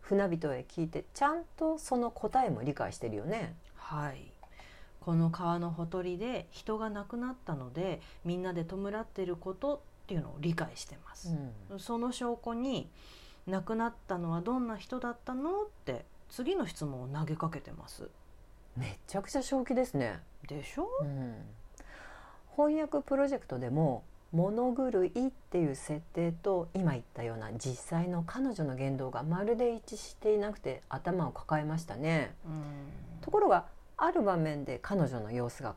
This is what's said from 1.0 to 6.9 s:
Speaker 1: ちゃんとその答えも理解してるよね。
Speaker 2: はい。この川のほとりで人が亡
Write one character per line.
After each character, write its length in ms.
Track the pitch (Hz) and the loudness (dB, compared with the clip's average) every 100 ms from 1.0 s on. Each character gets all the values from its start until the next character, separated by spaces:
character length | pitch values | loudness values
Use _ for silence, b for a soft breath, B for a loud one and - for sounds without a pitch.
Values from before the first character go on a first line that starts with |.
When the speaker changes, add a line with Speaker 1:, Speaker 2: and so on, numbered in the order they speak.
| - | -6
Speaker 1:
ち 100 | - | 2
ゃ 100 | 285 | 4
ん 120 | 330 339 - | 4 -4 -2
と 200 | 320 311 | 0 0
そ 200 | - 254 | 0 2
の 140 | 233 | 2
答 320 | - 214 262 | 0 2 4
え 80 | 247 | 4
も 120 | 120 | 2
理 100 | 127 | 0
解 200 | 143 101 | 0 -2
し 60 | - | -2
て 100 | 120 | -4
る 60 | 107 | -2
よ 80 | 123 | -2
ね。 300 | 220 170 165 - | -2 -2 -6 -16
Speaker 2:
は 380 | - - 151 147 | -16 -8 -4 -4
い。 200 | 135 - - - B B B B - | -6 -14 -18 -20 B B B B -10
こ 140 | - | 2
の 160 | 165 165 | 6 6
川 280 | 165 175 175 | 4 2 2
の 120 | 170 | 0
ほ 160 | 165 165 | -2 -2
と 160 | 185 | -2
り 140 | 180 180 | -2 -2
で 300 | 226 233 - | -2 -2 -6
人 280 | - - 220 | -10 -4 -2
が 100 | |
亡 160 | 220 | -2